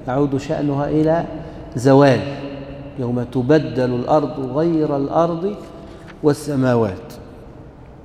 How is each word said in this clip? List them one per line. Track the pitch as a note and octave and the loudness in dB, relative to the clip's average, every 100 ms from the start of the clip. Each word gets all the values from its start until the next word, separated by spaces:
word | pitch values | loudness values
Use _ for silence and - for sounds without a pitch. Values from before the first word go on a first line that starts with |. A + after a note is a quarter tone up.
| - | -4
يعود | C3 C#3+ C3+ | 0 0 0
شأنها | - D#3 D3 C#3 D3 | -2 -2 -2 -2 0
إلى | D3+ D#3 E3 - - - - - B2+ | 2 2 2 -2 -10 -12 -14 -10 0
زوال، | B2+ C3+ C#3+ A2+ - - - - - - - - | 6 8 8 6 0 -8 -10 -12 -14 -14 -14 -8
"يوم | A#2+ B2 | -4 -4
تبدل | A#2+ C3 B2 D#3 B2 A#2+ B2+ | -2 -2 4 4 2 -2 0
الأرض | B2 B2+ D3+ C#3+ B2+ C3 C3+ | 0 2 2 2 -4 -4 0
غير | E3+ D#3+ D3 C#3 | 0 2 0 0
الأرض | C#3 D#3+ E3+ E3 F#3+ G#3 - - - - - - | 0 2 0 0 -4 -6 -12 -18 -18 -18 -20 0
والسماوات". | D3+ C#3+ D3 C#3 C3 A#2+ G#2+ F2+ - - - - - - - - - - | 2 2 0 0 2 4 2 -2 -12 -18 -18 -20 -20 -20 -20 -20 -20 -20